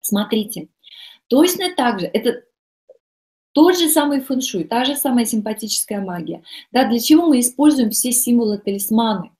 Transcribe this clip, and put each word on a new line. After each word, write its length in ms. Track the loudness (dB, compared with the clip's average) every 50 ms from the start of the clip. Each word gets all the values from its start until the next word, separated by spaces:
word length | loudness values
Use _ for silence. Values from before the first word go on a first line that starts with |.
Смотрите, 640 | -4 -2 -2 -2 -2 -2 -2 -4 -4 -4 -10 -14 -16 _ _ _ _ -20 -20 -20 -20 -20 -20 _ _ _
точно 460 | 4 4 4 4 2 -2 -4 -4 -2
так 260 | -2 -2 -2 -2 -2
же, 60 | -6
это 380 | -4 -4 0 0 0 -2 -2 _ _ _ _ _ _ _ _ _ _ -20 _ _ _ _ _ _ _ _ _ _ _
тот 260 | _ 4 4 6 4 2
же 100 | 0 0
самый 320 | 2 2 0 0 -2 -4
фэн-шуй, 440 | -4 -4 -6 -4 -4 -4 -6 -6 -6
та 200 | -2 -2 -2 -2
же 120 | -2 -4
самая 280 | -4 -2 0 0 0 0
симпатическая 760 | 0 -2 -4 -4 -4 -8 -8 -8 -6 -6 -6 -6 -6 -6 -8
магия. 420 | -6 -6 -8 -8 -8 -10 -10 -12 _ -20 -20 -20 -20 _
Да, 160 | 0 0 0 2
для 120 | 0 -2
чего 260 | 4 4 4 6 6
мы 140 | 4 2 4
используем 500 | 2 0 0 4 4 4 4 4 0 0
все 220 | 0 -2 -4 -2
символы, 460 | -2 -2 0 2 2 2 2 0 -2 -4
талисманы? 720 | -4 -6 -6 -4 -4 0 0 0 2 0 -2 -4 -6 -12 _